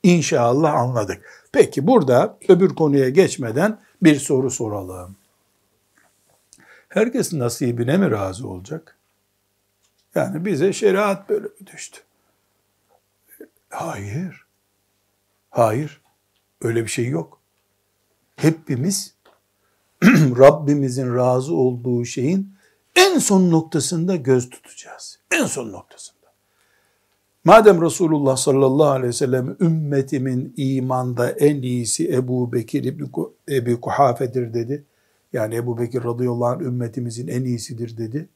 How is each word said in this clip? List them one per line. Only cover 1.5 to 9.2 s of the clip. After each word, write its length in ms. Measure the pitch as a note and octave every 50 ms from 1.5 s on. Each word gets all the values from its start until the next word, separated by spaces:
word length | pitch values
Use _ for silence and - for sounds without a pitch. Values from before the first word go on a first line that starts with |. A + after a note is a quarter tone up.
Peki 360 | - C#4 E3 - - C#3+ C3+
burada 500 | E3+ - A3 D3+ C3 B2 B2+ F3+ A3 - _ - -
öbür 260 | F#3 E3+ F#3+ F3+ C3+
konuya 340 | - D#3+ D3 C#3 C#3 C3 B2+
geçmeden 720 | C3+ F3+ F#3 - - - C3 A2+ A2+ C#3+ F3+ A3 G#3+ - _ _ _ _ F#3
bir 120 | D#3+ D3
soru 360 | C3+ - - D3 B2+ C3+ B2
soralım. 640 | - - A#2 G#2+ G#2 G2+ F2+ F2+ F#2 F#2 F2+ F#2 G2 _ _ _ _ _ _ _ _ _ _ _ _ _ _ _ _ _ _ _ _ _ _ _ _ _ _ _ - _ _ _ - - _ _
Herkes 440 | - F#3+ G#3+ A#3+ B3 B3+ F#3+ - F3
nasibine 640 | D3 A#2+ A#2 - - - A#2+ A#2+ A#2 A#2 A#2+ D3+
mi 140 | F#3+ G3 D3
razı 360 | A2+ G#2 G2 F#2+ F#2 G2+ C3
olacak? 500 | G2+ F#2 F2+ F#2 - D3+ E3 _ - _ _ _ _ _ _